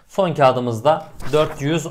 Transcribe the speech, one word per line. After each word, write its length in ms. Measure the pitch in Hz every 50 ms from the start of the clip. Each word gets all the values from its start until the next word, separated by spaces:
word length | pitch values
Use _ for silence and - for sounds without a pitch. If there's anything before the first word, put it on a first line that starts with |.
| _ _
Son 260 | - - 196 175 147
kağıdımızda 720 | 147 139 131 123 123 123 123 117 107 113 147 160 170 - - - - - 127 135
dört 300 | 151 156 151 - - 139
yüz 240 | 143 165 165 151 156